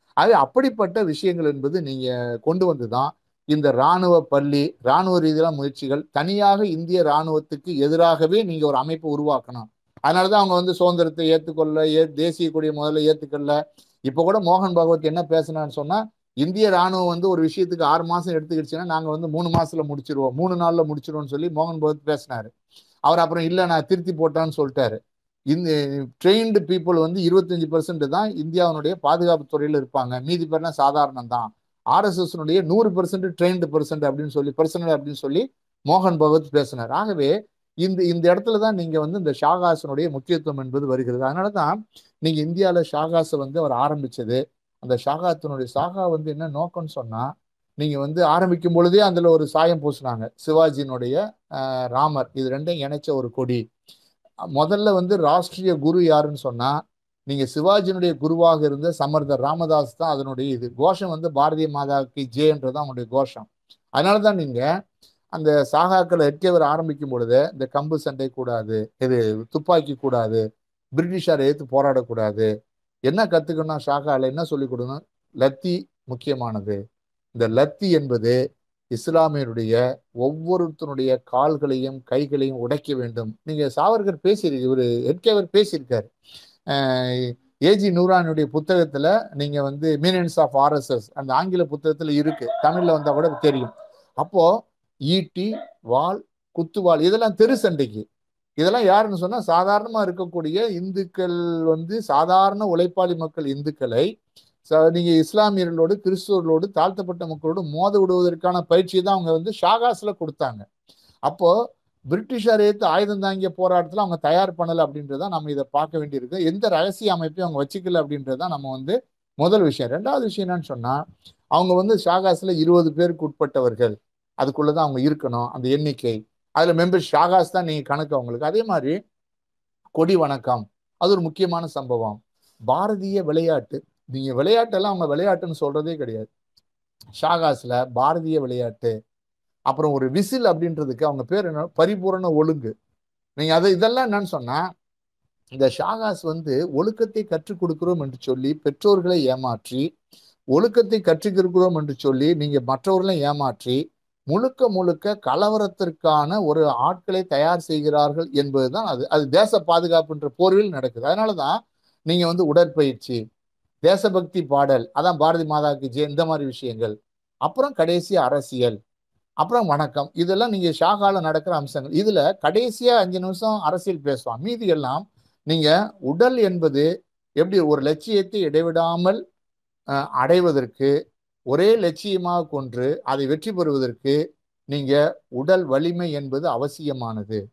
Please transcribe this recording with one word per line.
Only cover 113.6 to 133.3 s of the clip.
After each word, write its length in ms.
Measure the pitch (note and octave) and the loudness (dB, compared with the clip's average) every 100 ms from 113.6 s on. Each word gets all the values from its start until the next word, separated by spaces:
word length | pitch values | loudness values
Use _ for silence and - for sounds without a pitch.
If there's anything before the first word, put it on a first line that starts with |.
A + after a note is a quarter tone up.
| F#3 F3+ E3 G3 | 2 2 0 -2
அவங்க 120 | G3 E3+ | -2 -2
தயார் 380 | D3 E3+ F#3+ | 2 2 2
பண்ணல 300 | E3+ E3+ E3 | -2 -2 0
அப்படின்றத 440 | D3 D3 C#3 C3+ F#3+ | 0 -4 -10 -8 -6
நம்ம 220 | E3 D3+ | -6 -4
இதை 140 | C#3 C3+ | -6 -2
பார்க்க 280 | C#3+ D3+ D#3+ | -2 -2 -4
வேண்டியிருக்கு. 460 | D3 C#3 B2 F#3 | -6 -8 -6 -4
எந்த 240 | E3 G3 G#3+ | -2 0 0
ரகசிய 440 | D#3+ F#3+ F#3 G#3 | 0 0 -2 -2
அமைப்பையும் 360 | F3 D#3+ F3 F3 | -2 -4 -4 -4
அவங்க 120 | C#3+ | -4
வச்சுக்கல 400 | C#3+ G3 F3+ E3+ | -4 -6 -2 0
அப்படின்றத 460 | D3 D3 C3+ C3 F3 | 0 -4 -6 -6 -6
நம்ம 220 | D3 C3+ | -6 -8
வந்து 360 | C3 C3+ A#3+ - _ _ | -8 -4 -4 -6 _ _
முதல் 280 | - E3 G#3 | -2 2 4
விஷயம். 280 | D#3+ C3 A#2+ | 4 0 -4
ரெண்டாவது 300 | D3+ A#3+ C#4+ | -4 -2 -2
விஷயம் 280 | A3+ G#3 F3+ | -2 -4 -4
என்னன்னு 140 | F3+ | -4
சொன்னா, 440 | D3 B2 A#2 C#3 - _ _ _ - | -6 -6 -4 -4 -6 _ _ _ 0
அவங்க 280 | D#3 F#3 | 2 4
வந்து 200 | F3+ G3 G#3+ | 2 2 2
ஷாகாஸ்ல 460 | E3+ F3+ F#3+ E3+ F#3+ | 2 2 2 0 0
இருபது 420 | E3 D#3+ F3 D#3+ | 0 4 6 4
பேருக்கு 340 | D3 F3 D#3+ D#3 | 2 0 -2 -6
உட்பட்டவர்கள், 680 | - C#3+ C#3 B2 A2 A#2 G#2 _ _ _ - | -4 -4 0 0 2 -2 -2 _ _ _ -4
அதுக்குள்ளதான் 480 | C3+ C#3 D3+ D#3 D3 | -2 0 0 0 0
அவங்க 140 | C3 | 0
இருக்கணும், 480 | C#3+ D3+ C3+ A#2+ A#2+ | 0 0 -4 -4 -4
அந்த 200 | B2+ B2+ | -4 -2
எண்ணிக்கை. 580 | C#3+ D3+ C#3 A#2+ A2 - _ _ | 0 -2 -4 -4 -6 -10 _ _
அதுல 340 | D#3 F3 E3 | 0 2 2
மெம்பர் 200 | F3+ F3+ - | 2 0 2
ஷாகாஸ் 380 | D3 F3 F#3 E3 | 2 4 4 2
தான் 140 | F#3 | -2
நீங்க 180 | E3+ D3+ | -4 -4
கணக்கு 320 | C3 D3 D3+ | -4 -4 -4
அவங்களுக்கு. 320 | C#3+ A#2+ A#2+ D3+ | -4 -4 -6 -2
அதே 160 | G#3 | -2
மாதிரி 440 | A3+ E3+ C3 F#3 - _ _ _ _ _ _ _ _ | -2 -2 -2 -4 -8 _ _ _ _ _ _ _ _
கொடி 260 | - E3 F#3 | 0 2 4
வணக்கம், 540 | D3 C#3 C3 A#2+ G#2 _ _ - | 2 -2 -2 -4 -6 _ _ -2
அது 160 | F3+ | 0
ஒரு 80 | G3 | 2
முக்கியமான 460 | D#3+ D#3 F3+ E3+ E3 | 0 -2 -2 -2 -6
சம்பவம். 560 | C#3+ B2+ A#2+ A2+ G#2+ _ _ _ _ A#2 | -8 -4 -2 -4 -8 _ _ _ _ -2
பாரதிய 560 | D3 G#3 G#3 G3 G3 | 0 0 -4 -4 -2
விளையாட்டு, 640 | D#3 | 0